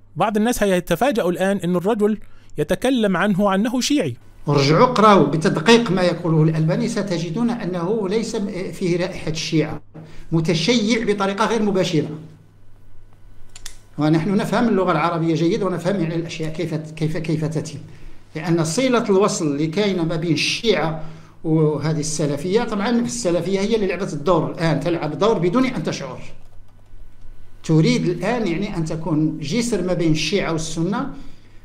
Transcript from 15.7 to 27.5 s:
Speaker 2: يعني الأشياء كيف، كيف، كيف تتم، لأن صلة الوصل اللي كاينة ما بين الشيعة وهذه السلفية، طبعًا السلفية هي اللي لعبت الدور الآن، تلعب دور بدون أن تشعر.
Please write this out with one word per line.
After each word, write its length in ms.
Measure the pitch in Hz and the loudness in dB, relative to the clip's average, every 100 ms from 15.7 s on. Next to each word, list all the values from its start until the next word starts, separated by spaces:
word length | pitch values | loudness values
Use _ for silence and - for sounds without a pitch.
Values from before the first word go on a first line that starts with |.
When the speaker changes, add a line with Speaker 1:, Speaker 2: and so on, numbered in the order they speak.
| 175 170 196 | -2 -2 -2
Speaker 2:
يعني 140 | 160 170 | -2 -4
الأشياء 380 | 165 - 156 | -6 -6 -6
كيف، 200 | - 160 | -4 -4
كيف، 440 | 156 - - 151 - | -4 -8 -4 -4 -2
كيف 280 | - 156 151 | -2 -2 -2
تتم، 340 | 156 - - - - - - - 151 | -4 -6 -10 -14 -14 -12 -14 -12 -8
لأن 280 | 156 170 | 0 0
صلة 460 | 160 202 262 233 208 | 2 2 2 2 4
الوصل 380 | 190 202 - 156 | 4 4 2 -2
اللي 200 | 139 160 | 0 0
كاينة 360 | 180 208 180 | 0 0 0
ما 120 | 160 165 | 0 0
بين 180 | 170 | 0
الشيعة 680 | 147 - - 233 180 156 156 - - - - | 0 0 0 2 2 0 -2 -8 -10 -18 -8
وهذه 560 | 165 160 151 147 147 151 | 0 2 2 2 0 -2
السلفية، 640 | 143 - 147 143 180 214 | -2 -2 -2 -2 0 0
طبعًا 260 | 233 208 214 | 0 -2 0
السلفية 680 | 233 233 - 180 170 175 196 | 0 0 -2 0 0 0 0
هي 160 | 208 226 | 0 0
اللي 120 | 190 | 0
لعبت 260 | 175 175 | -2 -4
الدور 380 | 151 185 165 139 | -2 2 2 2
الآن، 280 | - 165 143 | 0 0 0
تلعب 380 | 175 165 151 147 | 0 -2 -2 0
دور 200 | 202 202 | 2 4
بدون 280 | 175 233 262 | 2 2 2
أن 180 | 190 | 0
تشعر. 380 | 165 - 135 123 - - - - - - - - - - - - - | -4 -6 -8 -10 -10 -10 -12 -14 -14 -18 -16 -14 -12 -10 -10 -10 -10